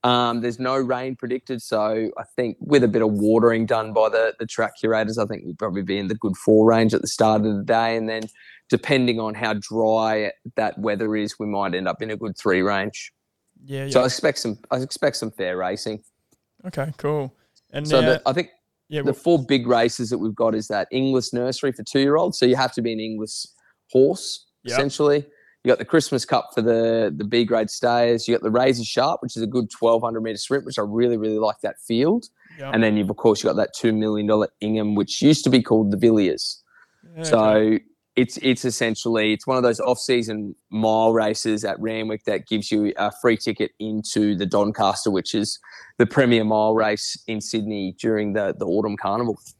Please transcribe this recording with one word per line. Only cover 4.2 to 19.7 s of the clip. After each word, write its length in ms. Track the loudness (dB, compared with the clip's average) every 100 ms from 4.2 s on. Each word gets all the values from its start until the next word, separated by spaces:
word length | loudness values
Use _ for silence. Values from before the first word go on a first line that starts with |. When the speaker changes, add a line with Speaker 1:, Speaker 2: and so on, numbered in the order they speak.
| 0 -2
Speaker 1:
the 80 | -10
track 280 | -4 -4 -2
curators, 380 | 0 0 0 -2
I 80 | -4
think 200 | -6 -10
we'll 100 | -6
probably 260 | -4 -4
be 160 | -4 -4
in 120 | -4
the 40 |
good 240 | -4 -4 -2
four 300 | 4 8 8
range 260 | 6 4
at 80 | 2
the 60 | -2
start 360 | 2 4 4
of 120 | 2 -2
the 60 |
day, 340 | 0 0 2 0
and 100 | -2
then 140 | -6 -8 _ -20 -20 _
depending 500 | -2 2 2 2 0
on 140 | -4
how 200 | -4 -4 -4
dry 760 | -4 0 2 2 2 0 -4 -8 -8 -4
that 200 | -4 -2
weather 380 | -4 -2 -2 -2
is, 240 | -4 -6
we 80 | -6
might 260 | -2 -2
end 140 | -2 -4
up 160 | -4
in 80 | -8
a 40 | -8
good 200 | -8 -4
three 240 | 0 2
range. 500 | 2 0 -4 -8 -18 _ _ _ _ _
Speaker 2:
Yeah, 260 | -12 -10 0
Speaker 1:
So 100 | 2
Speaker 2:
yeah. 40 |
Speaker 1:
I 20 | 2
expect 320 | 0 -2 -2
some, 220 | -6 -8 -6
I 80 | -6
expect 380 | -6 -2 -2 -2
some 160 | -10
fair 260 | -6 -6 -4
racing. 460 | -4 -6 -8 -10 _ _ _ _ _ _ -12
Speaker 2:
Okay, 260 | -8 -8 -6
cool. 360 | -4 -4 -4 _ _ _ _
And 140 | -8 2
Speaker 1:
So 120 | 4
Speaker 2:
now 60 | 4
Speaker 1:
the, 140 | 4 2
I 60 |
think 160 | 0 -4 _ _ _ _
Speaker 2:
yeah, 120 | -2
Speaker 1:
the 40 | -2
Speaker 2:
well 80 | 0
Speaker 1:
four 280 | 2 2
big 220 | 4 0
races 460 | 4